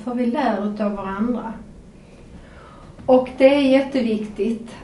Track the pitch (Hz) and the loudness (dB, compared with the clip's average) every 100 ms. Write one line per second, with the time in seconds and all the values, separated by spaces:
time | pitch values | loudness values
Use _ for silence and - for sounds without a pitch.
0 | 254 240 240 294 240 196 208 208 202 196 | -6 -2 -2 0 0 0 -4 -2 -4 -4
1 | 190 196 247 220 226 - - - - - | -6 -4 -2 -2 -6 -12 -16 -20 -20 -20
2 | - - - - - - - - - - | -20 -20 -20 -20 -20 -20 -20 -20 -20 -6
3 | - 254 254 - 269 285 269 269 269 269 | 4 4 4 4 6 6 4 4 2 -2
4 | 226 214 214 - 220 226 - - | 0 -2 -4 -4 -4 -4 -10 -16